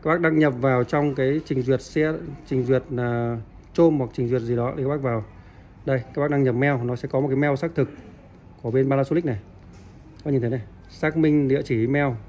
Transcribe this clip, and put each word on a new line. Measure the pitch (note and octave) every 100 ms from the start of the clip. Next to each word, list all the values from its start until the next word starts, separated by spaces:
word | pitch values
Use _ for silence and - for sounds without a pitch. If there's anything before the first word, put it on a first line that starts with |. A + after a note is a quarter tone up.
Các | D#3
bác | E3+
đăng | E3 D#3
nhập | D3+ B2
vào | C3 B2+
trong | A#2+ D3+ D3 C3+
cái | C3 D3+ D#3
trình | C3
duyệt | B2 B2+
xe, | - D#3+ D#3 D#3+ E3 C#3 -
trình | C3
duyệt | A#2+ B2+ B2+
là | B2 B2 A#2+ A#2 A#2 A2 - -
Chrome | - E3+ D3+
hoặc | A#2+
trình | - A#2+
duyệt | B2
gì | A#2 A#2+
đó | A#2+ D3
thì |
các | C3
bác | D3
vào. | C3+ A2+ G#2 - - - - - -
Đây, | C3 A#2+
các | -
bác | D3
đăng | D3
nhập | C3 A#2+
mail, | C#3 C#3
nó | A#2+ B2
sẽ | -
có | C3+
một | C#3
cái | C3+
mail | D3 C#3
xác | E3 E3
thực | C3 - - - - - - -
của | A#2
bên | B2+ C3+
Panasonic | C#3 C3 D#3 E3+
này. | G#2 - - - - - - - -
Các | D3+
bác |
nhìn | C3+
thấy | A#2
này, | B2+ G#2 - -
xác | - D#3 D#3+
minh | D#3 D3 C3+
địa | C3+ -
chỉ | A#2
email. | A#2 C#3+ C#3+ A2+